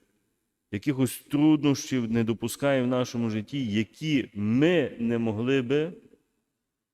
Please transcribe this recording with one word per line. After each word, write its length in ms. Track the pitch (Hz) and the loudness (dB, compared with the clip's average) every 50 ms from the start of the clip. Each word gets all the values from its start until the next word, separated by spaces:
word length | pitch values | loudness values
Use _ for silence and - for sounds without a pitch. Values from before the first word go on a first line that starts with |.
| _ _ _ _ _ _ _ _ _ _ _ _ _ _ | _ _ _ _ _ _ _ _ _ _ _ _ _ _
якихось 480 | - 101 - 143 139 127 131 117 - - | -10 -6 -4 -4 0 0 0 0 -2 -6
труднощів 920 | - - - 143 147 156 156 151 135 147 139 135 - - 135 131 117 110 | -6 -4 0 4 4 4 4 4 4 2 2 0 -2 -4 -2 -2 -2 0
не 120 | 113 117 113 | 0 0 0
допускає 600 | 110 117 98 113 117 - - - 143 139 131 123 | 0 -2 -2 -4 -6 -6 -2 0 0 2 2 0
в 40 | 123 | 0
нашому 420 | 127 123 127 - - 120 117 113 | 0 -2 -2 -2 -4 -4 -2 -2
житті, 420 | 107 110 104 - - 143 131 113 | -2 -4 -6 -6 -6 -6 -4 0
які 600 | 101 110 110 - _ - 151 156 151 131 107 - - | 0 0 0 -2 _ -8 -4 -2 0 0 -2 -2 -4
ми 640 | 101 104 107 113 127 147 170 180 165 139 - - - | -4 -2 0 2 4 4 4 4 2 0 -2 -4 -4
не 180 | 117 117 120 117 | -4 -2 -2 0
могли 440 | 117 113 104 104 120 127 139 135 | -2 -2 -2 -2 -2 0 0 0
би 320 | 127 117 139 147 156 170 180 - - _ - _ _ _ _ _ _ _ _ _ _ _ _ _ _ _ | 0 0 0 -2 -2 -4 -6 -12 -20 _ -20 _ _ _ _ _ _ _ _ _ _ _ _ _ _ _